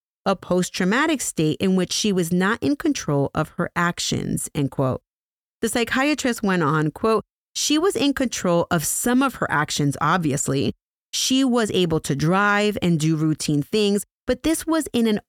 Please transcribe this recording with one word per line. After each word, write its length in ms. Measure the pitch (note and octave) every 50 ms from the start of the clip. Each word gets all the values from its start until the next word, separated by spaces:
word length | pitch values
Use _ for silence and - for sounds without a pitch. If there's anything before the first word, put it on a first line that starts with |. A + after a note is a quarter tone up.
| _ _ _ _ _
a 100 | F#3+ G3
post-traumatic 880 | F#3 - - F3+ F3+ F3+ - - - F#3+ F3+ G#3 B3+ D4+ D#4+ D#4+ B3
state 360 | - - - - D#3+ D#3 D3 -
in 160 | - F#3+ F#3
which 180 | F#3 F3+ F3 -
she 180 | - - A3
was 220 | G3 F#3 F3 E3 F3+
not 240 | F3+ F#3 G3 A3+ - -
in 120 | C4+ D4
control 540 | - - E4 C#4 - - - D3 C#3+ C#3 - -
of 140 | - D#3 -
her 200 | - - F3 - -
actions, 720 | - F3 F3 F3 - - - - A#2+ - - - - - - -
end 160 | D#3 C#3+ C3+
quote. 320 | - - C#3 C3 A2 - - _ _ _ _ _ _ _ _ _ _ _
The 80 | - A3+
psychiatrist 720 | - B3 A#3 A3+ - B3+ C4 D4 D4+ B3+ - B3+ A#3 -
went 220 | - G3 F#3 F3+ D#3+
on, 260 | C#3 D#3 D#3 D#3 D#3
quote, 340 | - - - A3 A3 G#3+ - - _ _ _ _ _
"She 240 | - - - D4 D#4
was 180 | D#4+ G4+ -
in 200 | - C4 C#4+ C4+
control 500 | - C4+ A3+ - - - F#3 E3+ E3+ - -
of 120 | - E3+ D3+
some 380 | - - - - A#3+ B3 B3+
of 140 | C#4 C4+ B3
her 140 | - - -
actions, 440 | - C#3+ D#3 - - - D3 C#3+ C3+ -
obviously. 720 | - D3 E3+ F#3 E3 D3+ B2 D3 - - C#3 C#3 G#2 - - - _ _ _ _ _ _ -
She 300 | - - - C4 C4 C4+
was 260 | C4 A#3 B3 A3+ G#3
able 300 | - - F#3 E3 D#3+ D#3
to 160 | - - D3
drive 640 | C#3 D3 D#3 F3+ F#3+ G3+ G#3 G3+ G3+ G#3 G#3 G3+ G#3
and 180 | - F3+ E3+ D#3
do 160 | D3 D#3+ D#3+
routine 460 | D#3 D#3 D#3+ D#3 - - - D3+ D3
things, 440 | D3 - - A3 G#3 G3+ G3+ G3+ - - _ _ _
but 160 | - B3 B3
this 240 | - D4+ E4 - -
was 220 | D#4+ D#4+ D#4+ C#4+ -
in 140 | - A#3+ A#3
an 160 | A3+ G#3+ G3+ -